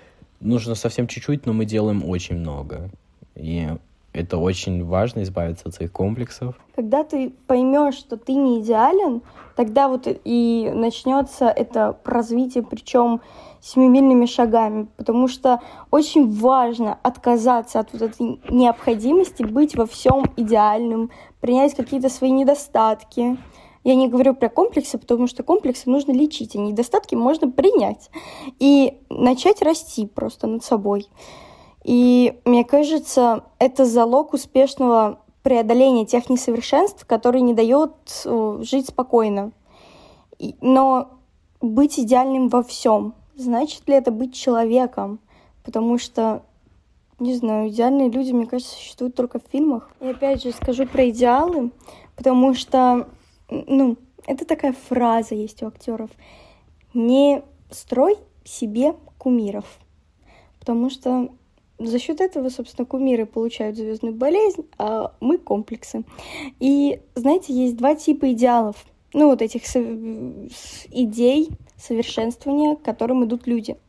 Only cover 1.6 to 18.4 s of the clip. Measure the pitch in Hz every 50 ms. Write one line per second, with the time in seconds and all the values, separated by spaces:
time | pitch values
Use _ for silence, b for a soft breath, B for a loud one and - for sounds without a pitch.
1.6 | 110 104 110 110 104 107 104 101 73 82 92 90 90 - - 85 82 78 73 71
2.6 | 71 73 76 78 87 98 - _ _ _ _ _ - _ _ - 76 80 82 85
3.6 | 82 76 82 82 - _ _ _ _ _ - - 87 87 - 85 82 92 92 -
4.6 | - 98 90 87 90 82 90 92 104 120 - 113 101 92 92 90 85 85 85 -
5.6 | - - - - 85 - - - 92 98 110 120 123 120 - - 127 123 123 -
6.6 | _ _ _ - 233 214 220 285 311 302 - 277 262 247 - _ _ - 262 247
7.6 | 254 262 269 294 294 285 269 - - _ 233 220 - - 262 277 277 262 240 233
8.6 | 214 220 233 214 233 302 370 392 403 320 240 233 B B B B B B B -
9.6 | 247 214 220 269 277 269 262 254 254 240 - - - - 233 240 233 233 233 233
10.6 | 220 - - 214 226 233 233 - - 262 262 277 277 277 - - 262 233 - -
11.6 | 240 - - 233 214 214 - - _ - 247 240 233 226 233 240 262 254 254 247
12.6 | 220 - - 220 - - - 247 240 240 233 233 B B B B B B B B
13.6 | - - - 262 262 262 247 269 269 262 262 247 240 240 - - 240 226 220 233
14.6 | 226 214 214 214 214 220 _ - - - 226 240 254 254 254 - - 262 247 240
15.6 | B B B B B B - 294 302 - - 320 285 220 208 208 220 254 262 262
16.6 | 247 233 233 226 233 208 214 - - 254 254 - - 247 240 233 220 254 247 233
17.6 | 226 - - 233 214 - - 226 226 226 214 - 240 226 - -